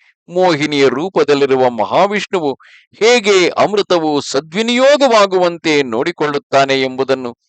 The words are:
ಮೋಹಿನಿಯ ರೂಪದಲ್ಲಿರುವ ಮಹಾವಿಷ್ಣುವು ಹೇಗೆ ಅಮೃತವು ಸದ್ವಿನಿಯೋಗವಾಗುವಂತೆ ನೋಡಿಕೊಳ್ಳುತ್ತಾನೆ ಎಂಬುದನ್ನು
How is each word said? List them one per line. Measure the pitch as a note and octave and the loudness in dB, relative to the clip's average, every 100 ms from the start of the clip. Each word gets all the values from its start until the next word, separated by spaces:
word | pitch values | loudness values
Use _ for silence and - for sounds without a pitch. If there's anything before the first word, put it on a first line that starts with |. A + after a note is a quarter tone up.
| _ _ _ | _ _ _
ಮೋಹಿನಿಯ | F3 F3+ D3 D3+ C#3+ C3+ | -2 0 0 -2 2 2
ರೂಪದಲ್ಲಿರುವ | B2 F#3+ F#3 C#3+ C#3+ C#3 C3 B2+ | 0 -4 -2 0 0 2 2 0
ಮಹಾವಿಷ್ಣುವು | A#2 G2 C3+ G3 G#3 - F#3+ D3 B2 - - _ _ | 0 -2 0 0 -2 -6 -4 -4 -8 -14 -20 _ _
ಹೇಗೆ | A3 B3 G3+ G3 E3+ | 2 2 2 2 2
ಅಮೃತವು | - C#3+ G3+ F#3+ F3 D#3 C#3+ | 0 0 0 0 0 0 -2
ಸದ್ವಿನಿಯೋಗವಾಗುವಂತೆ | - C#3 D#3+ F3+ A#3 A#3+ C4 D4 C#4 A3 G3 F#3+ F3 E3+ D#3+ D3 | -2 -6 -4 -4 -2 2 2 4 2 2 2 0 -2 -2 -2 0
ನೋಡಿಕೊಳ್ಳುತ್ತಾನೆ | C3 A2+ D#3+ - D3 C#3+ - C#3 C#3 C3+ | 0 -2 -4 -4 -4 -4 -2 0 2 0
ಎಂಬುದನ್ನು | C3 B2+ C3 C3 B2 A#2+ | -2 -4 -2 -2 -4 -14